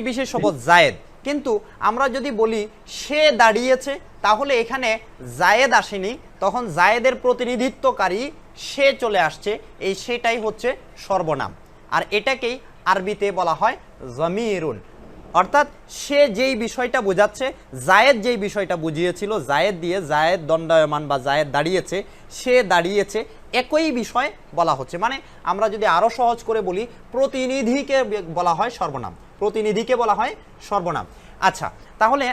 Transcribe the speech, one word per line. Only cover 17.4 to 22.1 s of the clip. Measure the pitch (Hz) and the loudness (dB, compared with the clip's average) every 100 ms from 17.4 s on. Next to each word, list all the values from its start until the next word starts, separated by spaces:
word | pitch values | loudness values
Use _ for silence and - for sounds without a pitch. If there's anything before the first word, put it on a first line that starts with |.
| 269 - - 127 135 | -6 -6 -14 -4 4
জায়েদ | 196 262 233 | 6 6 4
যেই | 233 233 | 2 -2
বিষয়টা | 202 208 185 180 | -2 -4 -2 -2
বুঝিয়েছিল, | 160 151 180 175 208 214 | -4 -2 -2 -2 -4 -4
জায়েদ | 131 143 196 | 0 2 2
দিয়ে | 175 170 196 147 | 0 -4 -4 0
জায়েদ | 151 165 185 151 | 2 2 0 0
দণ্ডায়মান | 160 160 165 151 147 147 | 0 4 4 4 0 -2
বা | 139 | -2
জায়েদ | 135 143 147 | 0 0 0
দাঁড়িয়েছে, | 143 160 180 - 156 - | 0 0 -2 -2 -6 -8